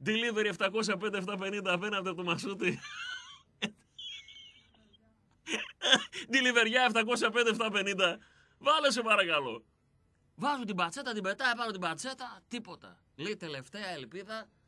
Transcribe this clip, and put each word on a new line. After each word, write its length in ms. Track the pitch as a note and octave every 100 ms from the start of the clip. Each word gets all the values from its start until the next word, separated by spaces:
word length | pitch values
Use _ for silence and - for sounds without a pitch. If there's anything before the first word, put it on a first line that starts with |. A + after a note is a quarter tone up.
| C3+
delivery 400 | A3 A#3 G#3+ G#3
επτακόσια 520 | F3 G3 A3 G#3 F#3+
πέντε 200 | G#3 G3
εφτά 200 | F#3 G3+
πενήντα, 360 | G3 G#3 F#3+
απέναντι 340 | F3+ G#3 G3+ F#3
από 100 | E3+
το 60 |
Μασούτη». 560 | F3 D3+ - G3 F3 - - - - - - - _ - - - _ - - - - - - - _ _ _ _ _ _ _ _ - D#4+ - - - C4 - - -
Ντιλιβεριά 520 | C4 B3+ A#3 A3 B3+
επτακόσια 460 | B3 A3+ A3 A#3 A#3
πέντε 200 | A#3 A3+
εφτά 220 | A3 A3
πενήντα. 480 | G3+ G3 F#3+ F3+ G3 _ _ _ _
Βάλε, 340 | C#4 D#4 D4
σε 100 | A3+
παρακαλώ. 640 | A3 G#3 F3+ D3+ B2+ A2+ _ _ _ _ _ _ _ -
Βάζω 280 | C4 C#4
την 120 | G#3+ F#3
πατσέτα, 380 | E3+ C4 C4+
την 100 | G#3+
πετάει 320 | F#3+ G#3 C4 A#3
πάνω 160 | A3+
την 100 | F#3+
πατσέτα, 600 | F3 D#3+ C4 B3+ B3 G3 -
τίποτα. 560 | A#3+ - C#3+ F#2 F2 _ -
Λέει, 200 | F3+ G#3
«Τελευταία 520 | E3 C#3 C3 G#3 F#3+
ελπίδα 640 | D#3+ A#2+ F3 G3+ A3 - _